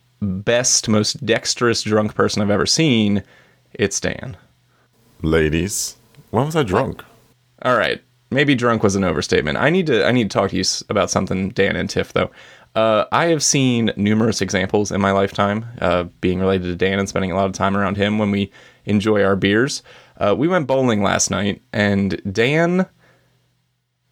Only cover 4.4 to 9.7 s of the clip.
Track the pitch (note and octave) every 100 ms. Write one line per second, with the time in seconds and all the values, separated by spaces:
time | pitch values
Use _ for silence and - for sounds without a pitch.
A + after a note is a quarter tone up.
4.4 | _ _ _ _ _ _ _ - D#2+ D#2+
5.4 | D#2 D#2+ F#2+ - - - _ - - G#2+
6.4 | D3 D#3+ A2+ G2 - - - _ _ _
7.4 | _ - B2+ A#2+ D2+ - _ _ - B2+
8.4 | D3 C3 A#2+ A2+ G#2 G2 F#2 D#2+ - F2+
9.4 | D2 C#2 C3+